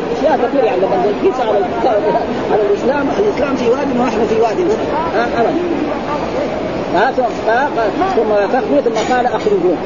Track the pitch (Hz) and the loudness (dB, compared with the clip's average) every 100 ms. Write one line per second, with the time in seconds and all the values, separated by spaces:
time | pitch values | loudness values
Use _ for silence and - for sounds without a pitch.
0 | - - 311 254 240 277 415 180 - - | -4 0 2 2 2 2 2 2 0 2
1 | 415 - 392 - 233 202 190 - 254 208 | 0 2 0 2 0 0 0 0 0 2
2 | 208 - 247 - - 427 202 202 226 285 | 2 0 -2 -4 0 0 2 2 0 0
3 | 277 - 208 196 277 262 240 262 277 240 | 0 0 0 0 -2 0 0 0 0 0
4 | 247 214 208 220 226 180 175 220 - 294 | 0 0 0 2 2 2 0 0 -2 -2
5 | 330 208 240 233 220 339 349 285 - - | -2 -2 0 0 0 0 -2 -2 -2 -4
6 | - - - 254 285 - - - - 165 | -4 -4 -4 -4 -4 -4 -4 -4 -2 0
7 | 247 247 233 - 220 233 294 320 220 294 | 0 0 -2 -2 0 0 0 0 -2 0
8 | 381 294 220 208 190 247 214 285 247 220 | 0 0 2 2 2 0 0 2 2 0
9 | 208 247 240 214 208 196 180 151 | 0 0 0 0 0 2 2 0